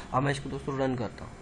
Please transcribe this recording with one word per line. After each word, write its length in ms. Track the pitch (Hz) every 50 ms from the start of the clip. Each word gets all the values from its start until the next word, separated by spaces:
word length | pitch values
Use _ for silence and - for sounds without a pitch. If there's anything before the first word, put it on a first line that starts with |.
| - - -
अब 100 | 131 135
मैं 80 | 143
इसको 180 | 143 139 - 135
दोस्तों 280 | 135 139 - - 135 131
run 160 | 135 135 131
करता 300 | 120 117 95 - - -
हूँ, 80 | - - -